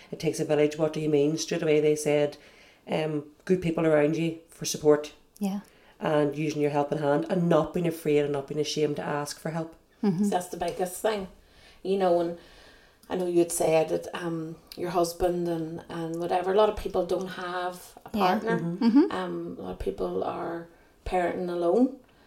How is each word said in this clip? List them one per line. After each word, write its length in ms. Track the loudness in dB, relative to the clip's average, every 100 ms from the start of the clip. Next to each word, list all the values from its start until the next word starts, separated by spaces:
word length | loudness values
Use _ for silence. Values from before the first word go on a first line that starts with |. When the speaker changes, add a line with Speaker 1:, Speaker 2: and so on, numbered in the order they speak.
| -14
Speaker 1:
it 80 | -6
takes 180 | -4 -2
a 60 |
village. 340 | 0 2 2 2
What 140 | -2
do 80 | 0
you 80 | 2
mean?" 280 | 4 4 0
Straight 260 | -2 -2
away 160 | 2 4
they 160 | 4 2
said, 400 | 2 2 2 -2 -18 -20 -20 _ -4
um, 340 | -2 -2 -4 -6 -10
"Good 180 | 0 0
people 240 | 0 0 4
around 300 | 4 4 2
you 220 | -2 -4 -12
for 160 | -10
support." 480 | -8 2 6 4 2 -14 _ _
Speaker 2:
Yeah. 220 | -4 -4 -10 _ -20 -6
Speaker 1:
And 360 | 0 2 2 0
using 240 | -2 0
your 100 | 0
helping 260 | 2 0 0
hand 260 | 2 0 2
and 180 | 0 4
not 240 | 4 4
being 140 | 0 -2
afraid 320 | -2 2 2
and 80 | 2
not 140 | -2 -4
being 120 | -4
ashamed 360 | -4 0 0 -2
to 60 |
ask 360 | -4 -4 -4 -8
for 100 | -8
help. 240 | -6 -8 -12 _ _
Speaker 2:
Mm-hmm. 200 | -2 0
Speaker 3:
So 60 | 0
that's 180 | 0 -4
the 80 | -6
biggest 420 | -6 -4 -6 -2
thing. 280 | -4 -2 -6 -14 _ _ -20 -12
You 140 | -4 0
know, 220 | 4 4
and 160 | 2 -4 -14 -20 -20 -20 _ _ -8
I 60 | -4
know 100 | 0
you'd 260 | 2 2
said 360 | 2 2 4 2
that, 160 | -2 -6
um, 420 | -8 -6 -6 -8 -12 -16 -8
your 140 | -4
husband 580 | 0 0 0 -2 0 -2
and, 340 | -4 -6 -8 -10
and 280 | -8 -6 -6
whatever, 320 | -2 -2 2
a 40 | 4
lot 120 | 4
of 60 | 2
people 300 | -4 -4 -2
don't 220 | -4 -4
have 520 | -8 -8 -6 -6 -8 -16 -20
a 60 | -8 0
Speaker 2:
Yeah. 100 | 2
Speaker 3:
partner. 320 | 2 0 -2
Speaker 1:
Mm-hmm. 260 | -2 0 4
Speaker 2:
Mm-hmm. 260 | 6 4
Speaker 3:
Um, 440 | 2 -4 -6 -8 -10
a 40 |
lot 80 | -10
of 60 | -6
people 440 | -6 -4 -4 -2
are 420 | -4 -4 -8 -8 -12 -20 _ _ -4
parenting 420 | -2 0 -2 -4
alone, 460 | 0 2 4 4 0 -16 _